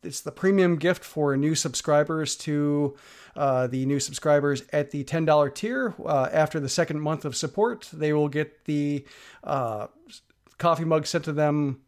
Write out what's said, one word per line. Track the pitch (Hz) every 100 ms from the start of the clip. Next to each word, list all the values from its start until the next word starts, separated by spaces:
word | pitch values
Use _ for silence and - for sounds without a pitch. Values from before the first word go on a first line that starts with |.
it's | - -
the | -
premium | - 185 196 180 170
gift | 165 180
for | - - 147 135
new | 147
subscribers | 156 156 - - 147 151 160 151 -
to, | - 147 147 147 143 143 - - - -
uh, | 139 127 127
the | 131 131
new | 143
subscribers | 135 139 156 147 143 139 -
at | 151 143
the | 147
ten | 135 165
dollar | 160 151 143
tier. | - 220 262 247 -
Uh, | - 147 131
after | 156 151 160
the | 139
second | - 160 151
month | 151 156
of | 151 127
support, | 151 - 220 240 -
they | 156 151
will | 151 147
get | 143 151 _
the, | - 147 147 143 139 - - -
uh, | - 139 120 110 107 _ - - _ _ _ _
coffee | 170 160
mug | 165 156 -
sent | 170
to | 156
them | 147 151 147 147 135